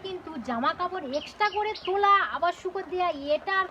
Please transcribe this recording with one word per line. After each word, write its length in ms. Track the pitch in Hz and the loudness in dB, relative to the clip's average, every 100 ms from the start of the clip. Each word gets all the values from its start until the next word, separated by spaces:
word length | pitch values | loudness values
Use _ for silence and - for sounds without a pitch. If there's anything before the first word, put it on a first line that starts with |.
| 381 | -6
কিন্তু 260 | 370 - 311 226 | -10 -8 -8 -4
জামা 240 | 233 294 330 | 0 0 0
কাপড় 260 | 359 370 277 285 | -2 -4 -4 -6
এক্সট্রা 300 | - - 415 381 | -4 0 0 0
করে 160 | 415 427 - | -2 -2 -2
তোলা, 280 | 392 403 392 330 254 | 4 6 6 4 0
আবার 180 | 339 349 | 0 0
শুকো 200 | 370 381 339 | -4 -6 -4
দেওয়া, 180 | 359 359 294 285 302 | -2 0 0 0 0
এটা 180 | - 381 | 2 0
আর 60 | 370 | 0